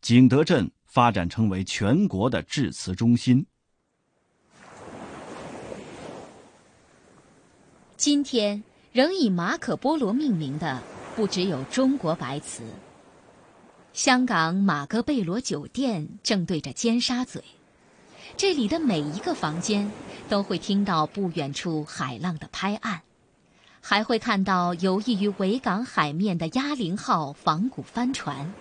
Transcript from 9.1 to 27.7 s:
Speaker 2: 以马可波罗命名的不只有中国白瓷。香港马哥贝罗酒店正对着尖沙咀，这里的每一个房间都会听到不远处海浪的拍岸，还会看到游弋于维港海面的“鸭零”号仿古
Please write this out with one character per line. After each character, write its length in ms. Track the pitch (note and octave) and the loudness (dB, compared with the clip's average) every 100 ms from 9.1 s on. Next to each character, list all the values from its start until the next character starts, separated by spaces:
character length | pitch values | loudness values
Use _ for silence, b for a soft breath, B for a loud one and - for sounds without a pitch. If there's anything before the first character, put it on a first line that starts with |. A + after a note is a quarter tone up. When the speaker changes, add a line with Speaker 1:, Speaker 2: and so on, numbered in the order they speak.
Speaker 2:
以 160 | F#4+ B3+ | 4 2
马 280 | F3+ F3 - | 2 0 -4
可 180 | - F#3 | -4 -2
波 220 | C4 D#4+ | 0 0
罗 160 | A3+ | 0
命 200 | A#3 D4+ | 0 0
名 240 | F#3 D3 D3 | 0 -2 -4
的 240 | D#3+ C3 - - - | -4 -6 -8 -16 -14
不 140 | - G3+ | -4 -2
只 160 | G3 | 0
有 180 | F#3 D3 | -2 -2
中 340 | C#3 - C4 C#4 | -4 0 2 2
国 180 | E3+ E3 | 0 -2
白 240 | C3 C#3 | -4 -6
瓷。 240 | - - A2+ F#2 - - - - - - - - - - - | -8 -14 -14 -16 -20 -20 -20 -20 -20 -20 -20 -20 -20 -20 -18
香 340 | - - B3+ B3+ | -4 2 4 4
港 300 | F#3+ D#3+ F#3 | 2 2 4
马 300 | G3 D3 C#3+ | 2 2 -2
哥 180 | A3 | -2
贝 180 | A#3+ C#4+ | 0 0
罗 200 | E3+ G3 | 0 -2
酒 260 | - D3+ D3 | -4 -6 -8
店 400 | - C4 G3+ D3+ - | -4 -2 -2 -6 -8
正 220 | - G#3 E3 | 0 0 2
对 160 | E3+ | -2
着 100 | C#3+ | -4
尖 300 | B2+ A#3 A3+ | -2 0 2
沙 240 | A#3+ B3 B3+ | 0 -2 -4
咀， 160 | - - - _ _ _ - B B B B | -8 -14 -20 _ _ _ -20 B B B B
这 160 | G4 | 0
里 120 | D#4 G#3 | 2 2
的 140 | E4 | 2
每 220 | D4+ F3 | 2 0
一 180 | D3 E3 | 0 -4
个 160 | - D#4+ | -4 -2
房 240 | D#3+ D#3+ | -2 -4
间 320 | F3+ G#3 G3+ - B B B | -2 0 0 -6 B B B
都 120 | G#3 | -2
会 160 | G3+ F3+ | 0 -4
听 280 | - G3+ G3+ | 0 0 2
到 200 | E3+ D3+ | 2 0
不 240 | - F#3+ | -2 -4
远 220 | E3 C#3 | -2 -4
处 300 | C#3+ F3+ D#3 | -4 -2 -2
海 340 | D3+ - C3+ A#2+ | -4 -6 -8 -4
浪 180 | E3+ D#3+ | -6 -6
的 100 | - | -8
拍 200 | - F#3+ G#3 | -6 -4 -4
岸， 260 | A3+ F3 - _ _ _ _ b b b | -4 -6 -10 _ _ _ _ b b b
还 200 | - G3+ | 0 0
会 160 | A3 A3+ | 2 0
看 240 | A#3+ G#3 | 2 2
到 320 | G3 F#3 F3 F3 | 4 4 2 2
游 260 | F#3+ F#3 | 2 2
弋 180 | G#3+ A3 | 2 0
于 80 | G3+ G3 | 0 0
维 200 | F#3+ A#3+ | 0 0
港 240 | A#3+ F#3+ | 0 -2
海 300 | B3+ - D3+ | -2 -2 -2
面 240 | D#3 G3+ F3 | 0 0 0
的 100 | E3 B3 | 0 -2
“鸭 180 | C#4+ | -2
零” 220 | D4 F#3+ G3 | -2 -2 -4
号 380 | - G3+ D3 | 0 0 0
仿 340 | C#3+ - D#3 | -4 -2 0
古 140 | A#3 | 0